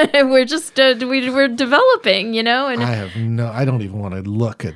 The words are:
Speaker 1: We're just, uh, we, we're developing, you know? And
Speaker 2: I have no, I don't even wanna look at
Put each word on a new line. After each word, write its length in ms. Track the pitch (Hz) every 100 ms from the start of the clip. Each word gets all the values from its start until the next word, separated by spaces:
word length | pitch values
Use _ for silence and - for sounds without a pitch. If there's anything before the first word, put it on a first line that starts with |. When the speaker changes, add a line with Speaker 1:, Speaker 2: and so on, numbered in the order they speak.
| -
Speaker 1:
We're 320 | 285 262 262
just, 320 | 254 320 - 269
uh, 160 | 262 240
we, 300 | 254 269 254
we're 180 | 269 277
developing, 840 | 233 247 294 523 480 196 190 220
you 100 | 226
know? 240 | 233 254 277
And 160 | 240
Speaker 2:
I 100 | 123
have 200 | 110 92
no, 320 | 110 113 117 117
I 160 | 113
don't 180 | 135 123
even 160 | 98 104
wanna 220 | 101 95
look 440 | 101 107 113 -
at 80 | 95